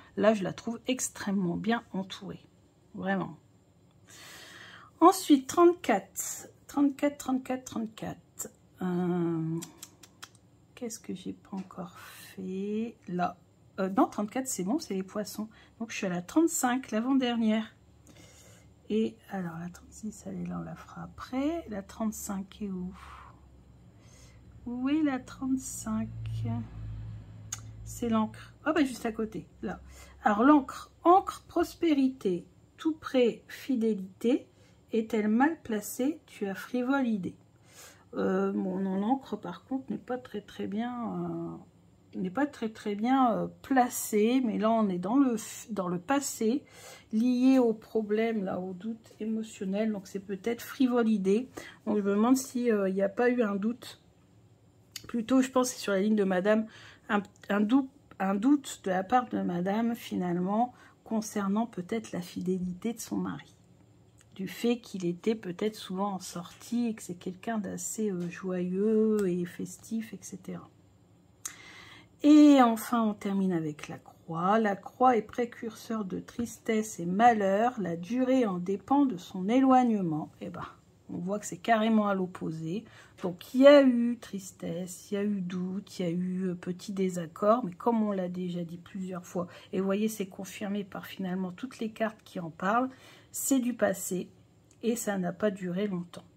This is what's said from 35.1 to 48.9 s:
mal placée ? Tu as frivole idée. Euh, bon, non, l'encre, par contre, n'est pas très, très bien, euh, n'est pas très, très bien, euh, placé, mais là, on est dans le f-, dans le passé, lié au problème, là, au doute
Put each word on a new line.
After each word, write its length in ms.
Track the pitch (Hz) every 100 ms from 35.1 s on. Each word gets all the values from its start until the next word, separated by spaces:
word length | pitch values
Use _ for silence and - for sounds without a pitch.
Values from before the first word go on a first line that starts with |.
| 220 214
mal 300 | 226 294 330
placée ? 580 | - 214 - - 269 339 -
Tu 200 | - 196
as 80 |
frivole 520 | 196 - 247 247 277 240
idée. 300 | 208 180 - _ _ _ - - - -
Euh, 380 | - 190 190 196
bon, 260 | 208 190 185
non, 220 | 190 190
l'encre, 380 | 208 262 - 208
par 260 | 175 -
contre, 260 | - 262 262
n'est 60 | 190
pas 220 | - 247
très, 240 | - 208
très 240 | - - 202
bien, 480 | 208 240 240 220
euh, 420 | 175 170 170 170 143 - _ _ _ _
n'est 160 | 208 185
pas 160 | 220 285
très, 220 | - 220
très 260 | 220 214
bien, 380 | 208 233 269 247
euh, 140 | 180 175 -
placé, 800 | - 262 247 - - 208 220 262
mais 140 | 233 190
là, 120 | 220
on 180 | 226 208
est 100 | 175
dans 180 | 180 269
le 200 | 262 220
f-, 360 | - - -
dans 160 | 202 180
le 100 | 175
passé, 680 | - 277 277 - 220 277 - - - - -
lié 460 | 220 247 247 262 262
au 140 | 240
problème, 720 | 220 - 220 208 214 226 226
là, 140 | 185 190
au 120 | 185
doute 400 | 180 220